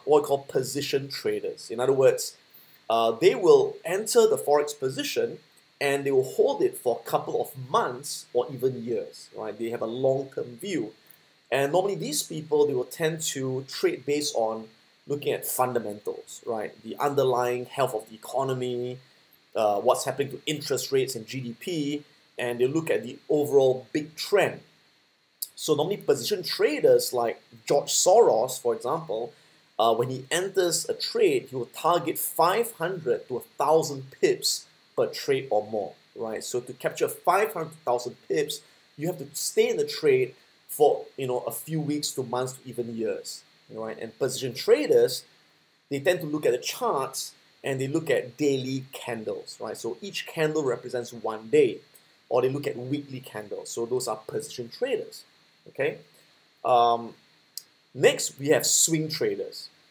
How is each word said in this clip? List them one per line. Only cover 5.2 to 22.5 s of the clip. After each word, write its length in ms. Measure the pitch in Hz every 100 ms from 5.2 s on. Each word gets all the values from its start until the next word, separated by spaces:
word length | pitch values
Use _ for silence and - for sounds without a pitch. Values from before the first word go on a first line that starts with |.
| 117 147 _ _ _ -
and 260 | 139 139
they 60 | 139
will 140 | 135
hold 380 | 131 - 233 269
it 160 | 131 -
for 200 | 127 117
a 20 | -
couple 320 | 147 - 120
of 300 | 120 131 127
months 560 | 208 175 123 143 - -
or 140 | 123 123
even 320 | 131 131 123
years, 460 | 117 110 - - - -
right? 220 | 107 107
They 100 | 113
have 140 | 117
a 40 | 113
long-term 680 | 120 131 135 139 - 123 120
view. 380 | 202 165 104 - _ - _ _ -
And 200 | 127 143
normally 240 | 170 196 185
these 260 | 226 302
people, 440 | - 156 156 147 147
they 60 |
will 120 | -
tend 360 | 123 - 160 160
to 440 | - 139 131 131 131
trade 380 | - 180 156 -
based 280 | 147 147 117
on 320 | 110 110 110 _ _ _ -
looking 280 | 143 143
at 100 | 110
fundamentals, 960 | - - 123 120 107 104 - - - - -
right? 260 | 113 104 -
The 140 | 110 -
underlying 720 | 147 139 131 123 123 123 123
health 280 | - 127
of 140 | 110 -
the 60 |
economy, 840 | 110 - 123 135 131 123 123 123 127 _ _ _ _ _
uh, 260 | 104 107 101
what's 240 | 113 123 -
happening 240 | 127 135
to 100 | - -
interest 460 | 151 - 127 -
rates 220 | 135 127
and 120 | 117 110
G 140 | 135
D 160 | 123 117
P, 440 | - 170 143 147 - _ _ -
and 200 | 120